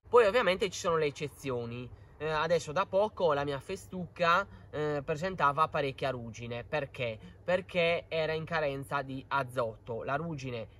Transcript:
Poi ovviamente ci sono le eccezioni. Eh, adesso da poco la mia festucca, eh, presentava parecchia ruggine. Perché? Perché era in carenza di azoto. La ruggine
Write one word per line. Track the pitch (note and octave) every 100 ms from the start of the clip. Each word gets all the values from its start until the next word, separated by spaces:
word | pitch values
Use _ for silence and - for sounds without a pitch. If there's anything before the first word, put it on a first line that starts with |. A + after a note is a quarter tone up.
| -
Poi | A#3 G#3+
ovviamente | A3+ G3+ F#3 G3
ci | -
sono | F#3+ E3
le | D3+
eccezioni. | C#3+ D3 - C3+ B2 A#2 A#2+ B2 - - -
Eh, | D3+
adesso | D#3 E3 E3+ -
da | D3 G3
poco | F#3 G#3 - F3
la | C#3+
mia | C#3+ C#3
festucca, | - - - F#3 E3+ - E3+ F3 G3 - -
eh, | C#3+ D3+ D3
presentava | C#3 D#3 F#3 F3+ C#3+ C#3+ D#3
parecchia | E3 C#3+ B2 C#3
ruggine. | B2+ A#2 G#2+ A#2+ A#2+
Perché? | A#2 D3+ C#3 - A#2+ A2 - -
Perché | - F3+ F#3 F3+ E3+ E3+ -
era | D#3+ D#3
in | D#3+
carenza | D#3+ E3 D3+ C#3 C#3 C#3+
di | C3+ C3+ B2+
azoto. | C3+ B2+ B2 A2+ A2 - A2+
La | B2 C#3
ruggine | E3+ D3+ C3 A#2+ A2 -